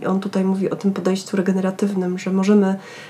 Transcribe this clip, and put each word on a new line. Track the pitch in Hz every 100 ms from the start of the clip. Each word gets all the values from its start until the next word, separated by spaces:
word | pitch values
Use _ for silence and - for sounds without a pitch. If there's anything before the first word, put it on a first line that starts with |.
i | 190
on | 190
tutaj | 202 196
mówi | 190 190 190
o | -
tym | 202
podejściu | 196 180 190 - 196
regeneratywnym, | 185 190 185 190 202 190 180 180
że | -
możemy | 190 190 208 190 190 - - -